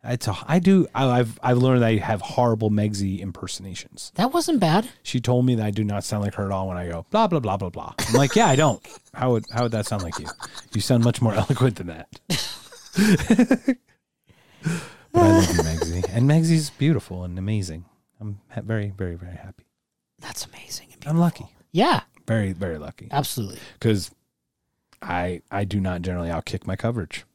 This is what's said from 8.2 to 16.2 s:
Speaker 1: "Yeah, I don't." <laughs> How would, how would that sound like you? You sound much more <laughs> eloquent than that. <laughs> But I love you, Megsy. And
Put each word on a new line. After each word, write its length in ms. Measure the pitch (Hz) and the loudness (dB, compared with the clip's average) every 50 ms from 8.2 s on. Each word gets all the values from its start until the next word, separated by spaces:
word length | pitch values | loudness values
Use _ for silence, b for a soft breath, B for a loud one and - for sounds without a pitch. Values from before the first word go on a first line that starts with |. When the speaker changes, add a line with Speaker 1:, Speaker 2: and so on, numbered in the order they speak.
| 143 131 - | 4 4 4
Speaker 1:
"Yeah, 120 | 208 233 180 | 4 4 6
I 80 | 135 | 6
don't." 260 | 131 156 147 110 - _ - - - | 4 4 4 2 0 _ -20 -20 -20
<laughs> 140 | _ _ - | _ _ -8
How 180 | - 127 127 | -2 0 0
would, 120 | 120 113 107 - - | 0 0 -2 -4 -4
how 100 | 117 123 | -2 -2
would 100 | 117 113 | -2 -2
that 120 | 110 104 - | -4 -4 -4
sound 160 | 113 101 92 | -4 -6 -6
like 140 | 85 - - | -8 -8 -10
you? 60 | 80 76 - _ - B B B B B - | -10 -12 -14 _ -16 B B B B B -6
You 60 | 107 | -4
sound 240 | - - 123 120 117 | 0 2 4 4 4
much 180 | 120 117 - | 4 2 4
more 120 | 120 113 104 | 2 2 2
<laughs> 20 | |
eloquent 400 | 107 98 - 139 - 127 127 107 | 2 0 0 0 2 2 0 0
than 120 | - 92 87 | -2 -10 -12
that. 200 | 80 78 80 _ - - _ _ | -12 -14 -16 _ -20 -20 _ _
<laughs> 1500 | 170 - - - - - - - - - - - - - 202 214 196 - - - 226 190 247 - 262 - - - 254 - _ _ _ _ _ _ _ _ _ _ B B B B B B B 165 165 170 B B B B B B - | -4 -4 -4 -8 -12 -16 -20 -20 -20 -20 -20 -8 0 2 4 6 4 4 4 4 4 4 6 4 4 0 2 -2 -4 -4 _ _ _ _ _ _ _ _ _ _ B B B B B B B -6 -6 -6 B B B B B B 4
But 100 | 349 349 | 6 6
I 40 | 330 | 8
love 200 | 330 330 - - | 8 6 6 4
you, 120 | - 87 - | 2 0 0
Megsy. 460 | 80 - 80 - 82 82 90 90 - 92 | 0 -2 -4 -4 -2 -2 -4 -4 -2 0
And 140 | 113 | 2